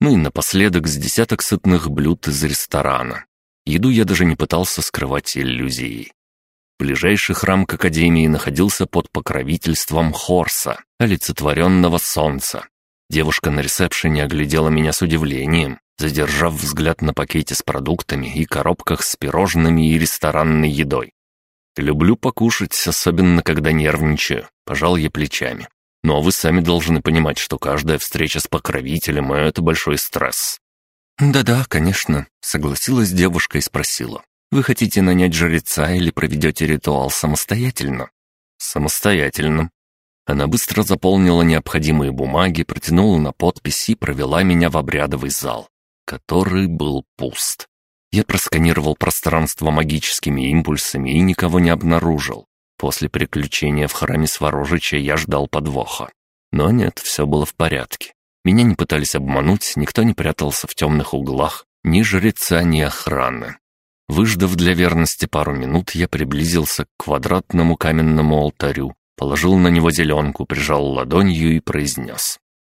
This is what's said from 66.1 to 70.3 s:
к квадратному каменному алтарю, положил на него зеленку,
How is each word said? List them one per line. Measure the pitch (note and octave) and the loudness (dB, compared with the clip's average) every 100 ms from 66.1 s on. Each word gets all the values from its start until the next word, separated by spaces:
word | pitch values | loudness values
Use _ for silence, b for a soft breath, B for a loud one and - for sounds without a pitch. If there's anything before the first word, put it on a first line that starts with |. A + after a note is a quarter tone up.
| D2 C#2+ C#2+ D#2+ E2+ D2+ - | -2 -4 -2 0 0 0 -4
к | D2+ _ | -8 _
квадратному | - D2 D2+ F2+ - F2 E2 E2 | -4 -2 0 -2 0 2 2 2
каменному | D#2+ D#2+ D#2+ D#2 D2+ D2+ | 0 2 2 2 2 2
алтарю, | D2 - C#2+ C#2 C#2 - _ - | 0 -2 -4 -4 -6 -10 _ -8
положил | C#2 D2 F2 F#2+ | -4 0 2 4
на | F2 | 4
него | E2+ E2 | 4 4
зеленку, | D2+ D#2 D2+ D2 | 2 0 0 -2